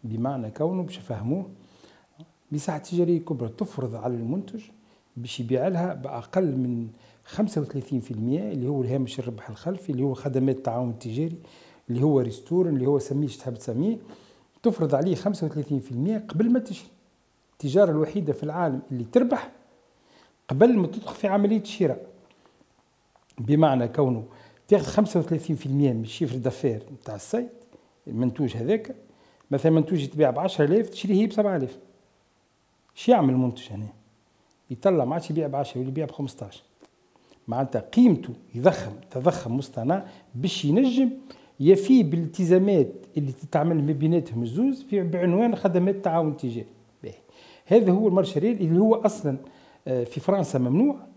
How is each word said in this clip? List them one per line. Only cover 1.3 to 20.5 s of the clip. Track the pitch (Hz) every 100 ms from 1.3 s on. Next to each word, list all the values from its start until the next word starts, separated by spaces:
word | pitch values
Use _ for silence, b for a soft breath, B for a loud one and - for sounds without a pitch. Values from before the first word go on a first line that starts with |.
| 175 185 b b b b b b _ 160 _ _
مساحة | 147 165 151
تجارية | - 175 175 170
كبرى | 165 139 113
تفرض | - 190 - 127
على | 113 123
المنتج | 120 117 180 196 226 - _ b b b -
باش | 117 -
يبيع | 117 127 160
لها | 175 180
بأقل | 151 131 123 113 190 180 131
من | 123 120 113 b b b
خمسة | - - 214 165
وثلاثين | 139 139 - 131
في | 113
المية | 110 117 147 214
اللي | 160 123
هو | 143
الهامش | 117 135 127 -
الربح | 120 107 -
الخلفي، | 107 165 185 -
اللي | 127
هو | 135
خدمات | 127 - 131 135 131
التعاون | 127 117 123
التجاري، | 110 117 113 165 165 B B B B -
اللي | 120
هو | 147 139
ريستورن، | 113 - - 175 175
اللي | 139 127
هو | 143
سميه | 143 139 147
شتحب | - 131
تسميه، | 120 - 117 185 226 B B B B B _
تفرض | 233 - 156
عليه | 135 180
خمسة | 165 208 196 160
وثلاثين | 151 139 139
في | -
المية | 120 160 220 -
قبل | 160 226
ما | 247
تشري. | - 180 - _ _ _ _ _ _
التجارة | _ 143 160 196
الوحيدة | 156 151 208 151
في | 135
العالم | 151 160 170 131 -
اللي | 127
تربح | 113 247 240 277 - - _ _ _ b b b b b
قبل | -